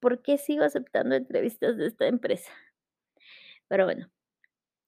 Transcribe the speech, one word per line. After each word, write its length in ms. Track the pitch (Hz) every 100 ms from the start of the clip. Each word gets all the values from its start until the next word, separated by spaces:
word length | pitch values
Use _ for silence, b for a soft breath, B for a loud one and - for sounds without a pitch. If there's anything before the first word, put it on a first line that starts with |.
"¿Por 220 | 247 247
qué 160 | - 277
sigo 260 | - 294
aceptando 520 | 302 262 254 - 240 -
entrevistas 600 | 254 - 233 - 131 -
de 100 | 156
esta 180 | - -
empresa?". 460 | 233 - 190 - - _ _ _ _ _ _ B B B B -
Pero 160 | 196
bueno, 260 | 185 - - _ _ _ _ _ _ _